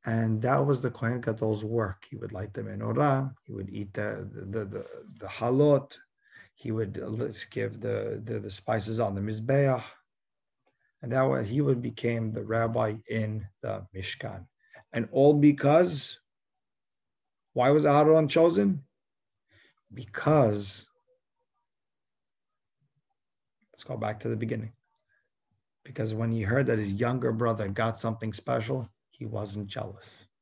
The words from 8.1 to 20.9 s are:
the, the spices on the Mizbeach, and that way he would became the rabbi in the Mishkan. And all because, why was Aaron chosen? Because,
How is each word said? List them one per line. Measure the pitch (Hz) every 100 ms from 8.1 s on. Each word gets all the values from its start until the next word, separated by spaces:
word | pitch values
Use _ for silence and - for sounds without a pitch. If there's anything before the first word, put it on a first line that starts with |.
| 104
the, | 110 110
the | 101
spices | 101 - 113 104 113
on | 107 98
the |
Mizbeach, | 104 107 113 135 139 127 - - _ _ _ _ _ _ _ _ _ _
and | 123
that | 131 135
way | 131
he | 104 127
would | 143 123
became | 123 113 117 117 110
the | 110
rabbi | 101 113 113 113 110 110 -
in | 113 107 107 98 _
the | 107 101 95
Mishkan. | 92 95 - - 92 - _ _ - _
And | 117 113
all | 135 143
because, | 147 147 143 143 156 180 147 - - _ _ _ _ _ _ _ _ _ _ _ _ _
why | 131 127
was | 151 147
Aaron | 143 151 160 151
chosen? | 165 170 180 - 156 - _ _ _ _ _ _ _ _ _ _
Because, | 113 117 - 143 156 117 104 101 - -